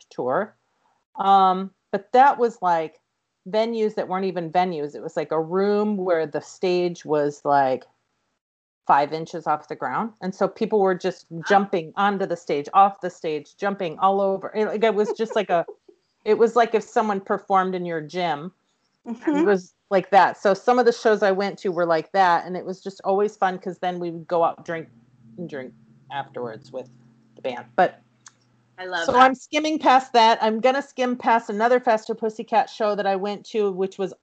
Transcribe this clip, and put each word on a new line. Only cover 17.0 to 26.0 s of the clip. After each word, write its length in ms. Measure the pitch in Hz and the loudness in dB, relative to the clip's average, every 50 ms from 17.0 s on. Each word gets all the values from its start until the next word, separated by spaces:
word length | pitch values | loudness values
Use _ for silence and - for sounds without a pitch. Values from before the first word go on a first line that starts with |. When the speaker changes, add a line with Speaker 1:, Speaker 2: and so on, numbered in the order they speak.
| 220 214 202 196 | 0 0 -2 -4
Speaker 1:
performed 540 | 196 - 208 190 - - 196 190 185 185 185 | -2 -4 -4 -4 -2 0 0 0 2 0 -2
in 100 | 180 175 | -6 -6
your 160 | 170 165 160 | -6 -6 -6
gym. 500 | 151 147 175 180 175 165 147 143 160 185 _ _ _ _ _ _ _ _ _ _ - | -8 -8 -6 -4 -2 -2 -4 -4 -8 -12 _ _ _ _ _ _ _ _ _ _ -14
Speaker 3:
Mm-hmm. 300 | 247 220 240 - 330 294 | -12 -12 -6 -4 -2 0
Speaker 1:
It 80 | 294 240 | 2 2
was 280 | 208 196 180 185 - _ _ _ - | 2 2 0 -2 -8 _ _ _ -2
like 200 | 202 185 - - | 0 0 0 4
that. 260 | 202 190 170 127 110 | 4 4 6 4 2
So 160 | - - 202 190 | 0 0 0 0
some 260 | 196 - 247 247 254 | 0 2 2 2 4
of 60 | 240 | 4
the 60 | 233 | 2
shows 300 | 233 - - 226 214 202 | 2 2 2 2 2 2
I 100 | 214 196 | 2 0
went 260 | 190 190 202 196 160 - | 0 0 -2 -6 -6 -6
to 100 | - 196 | -6 -4
were 160 | 170 170 175 | -2 0 0
like 260 | 170 165 160 156 - - | 0 0 0 -2 -2 2
that. 320 | 196 185 175 170 156 - | 2 4 4 4 2 0
And 120 | 175 185 | -4 -8
it 80 | 170 107 | -8 -8
was 160 | 180 185 - | -10 -12 -10
just 200 | - 196 190 - - | -12 -16 -14 -8 -4
always 320 | 190 196 202 208 208 208 | -2 0 0 0 -2 -2
fun 200 | - 196 185 185 180 | -2 -2 -2 -2 -4
'cause 180 | - 190 170 - | -8 -10 -10 -6
then 200 | 185 180 180 175 | -6 -6 -6 -6
we 100 | 175 170 | -8 -8
would 160 | 165 170 156 | -8 -10 -8
go 160 | - 175 165 165 | -2 0 2 2
out, 220 | 151 - - - | 2 0 -4 -10
drink, 220 | - 165 165 147 - _ _ _ _ _ _ _ - - | -10 -10 -10 -10 -14 _ _ _ _ _ _ _ -20 -16
and 120 | 180 170 147 | -14 -14 -12
drink 240 | 151 135 127 - - _ _ _ _ _ | -12 -12 -12 -14 -18 _ _ _ _ _